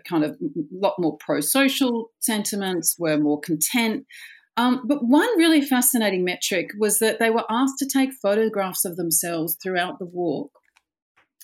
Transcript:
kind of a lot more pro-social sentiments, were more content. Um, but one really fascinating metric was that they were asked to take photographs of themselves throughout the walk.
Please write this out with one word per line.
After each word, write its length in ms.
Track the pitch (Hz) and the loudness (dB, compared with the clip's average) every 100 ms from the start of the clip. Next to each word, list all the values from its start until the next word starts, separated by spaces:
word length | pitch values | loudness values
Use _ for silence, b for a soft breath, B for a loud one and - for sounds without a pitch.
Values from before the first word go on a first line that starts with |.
| - | -2
kind 160 | 165 | -2
of 80 | 151 | -2
a 40 | - 175 170 143 | -4 -6 -6 -8
lot 220 | 185 202 185 | -2 -2 0
more 180 | 160 147 | -2 -4
pro-social 920 | - 147 147 269 269 269 262 233 - _ | -4 -2 0 2 2 2 0 -2 -6 _
sentiments, 760 | - 214 - 202 190 175 165 - | -2 -2 -2 -4 -2 -2 -2 -2
were 180 | 165 151 | 0 2
more 220 | 147 147 | 2 0
content. 640 | 160 160 - 240 226 208 - B B B B - | -2 -4 0 0 0 -2 -8 B B B B -2
Um, 280 | 247 247 226 | 0 0 0
but 180 | 285 233 | -2 4
one 320 | 294 453 403 | 4 4 4
really 240 | 330 311 | 4 4
fascinating 600 | 277 247 - 247 214 185 | 4 2 2 2 2 2
metric 460 | 180 180 - 185 - 208 | 0 -2 -2 -2 -2 -2
was 220 | 214 202 | 0 2
that 200 | 220 220 | 2 2
they 120 | 226 | 2
were 140 | 226 214 | 2 0
asked 300 | 226 269 - | 0 0 0
to 80 | 277 | -2
take 220 | 269 262 | 0 0
photographs 720 | - 196 208 220 196 190 180 190 | 0 0 2 2 0 -2 -4 -6
of 120 | 170 | -4
themselves 600 | 170 160 175 170 165 - | -2 -2 -2 -2 -4 -4
throughout 360 | 190 185 180 - | -4 -2 -2 -6
the 60 | 175 | -10
walk. 460 | 175 175 135 - _ _ _ _ _ _ _ _ _ | -4 -4 -4 -8 _ _ _ _ _ _ _ _ _